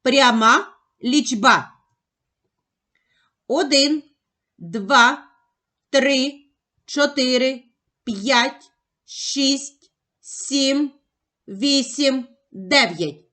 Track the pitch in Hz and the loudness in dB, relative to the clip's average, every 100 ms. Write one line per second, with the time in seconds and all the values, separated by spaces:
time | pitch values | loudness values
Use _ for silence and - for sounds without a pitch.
0 | 262 269 254 226 220 277 - _ _ _ | 2 4 4 4 4 4 0 _ _ _
1 | 247 294 240 226 240 180 - _ _ _ | -2 -2 -2 0 2 2 -2 _ _ _
2 | _ _ _ _ _ _ _ _ _ _ | _ _ _ _ _ _ _ _ _ _
3 | _ _ _ _ - 277 294 277 285 302 | _ _ _ _ -4 -2 2 2 2 -2
4 | - _ _ _ _ _ 170 208 196 262 | -6 _ _ _ _ _ -12 -10 2 4
5 | 240 285 - _ _ _ _ _ _ 269 | 4 2 -14 _ _ _ _ _ _ 0
6 | 269 269 269 285 _ _ _ _ - 285 | 2 0 -2 -6 _ _ _ _ -10 -2
7 | 285 285 254 254 262 262 _ _ _ _ | -2 0 0 2 0 -4 _ _ _ _
8 | - 196 214 240 262 - _ _ _ _ | -10 -6 0 0 0 -6 _ _ _ _
9 | _ - - 277 269 277 277 _ _ _ | _ -12 -8 -2 0 -2 -6 _ _ _
10 | _ _ - - - 277 269 277 285 _ | _ _ -20 -16 -6 -2 0 0 -4 _
11 | _ _ _ _ - 196 285 277 254 - | _ _ _ _ -18 -6 0 0 -2 -2
12 | 277 262 240 _ _ 190 185 285 220 165 | 0 0 -8 _ _ -18 -2 0 0 -4
13 | 156 - _ | -8 -8 _